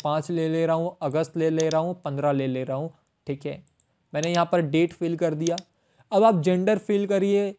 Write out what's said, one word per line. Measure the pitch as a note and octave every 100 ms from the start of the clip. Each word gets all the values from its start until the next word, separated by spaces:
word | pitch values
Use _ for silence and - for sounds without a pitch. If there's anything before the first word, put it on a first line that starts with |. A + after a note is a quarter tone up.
पाँच | D3 D#3 D#3
ले | E3+ D#3+
ले | D#3+ D#3+
रहा | E3
हूँ, | F3 -
अगस्त | D3 D3+ D#3 E3+
ले | D#3+
ले | D#3+ D#3+
रहा | D#3
हूँ, | F3 F3+
पन्द्रह | D3 C#3 D3
ले | C#3 C3+
ले | B2+
रहा | C3 C3
हूँ, | D#3+ - _ _ -
ठीक | C#3 D3
है। | C#3 - _ _ _ _
मैंने | D3 E3
यहाँ | F3 E3+
पर | F3+
डेट | D3+ D#3+ E3+
फिल | - E3+ E3
कर | E3+
दिया। | D3+ E3 F3 - _ _ _ -
अब | G3+
आप | A3+ F3+
जेंडर | E3 F3+ G3 G#3+
फिल | - G3+ G3+
करिए | G3 G3 G3+ G3+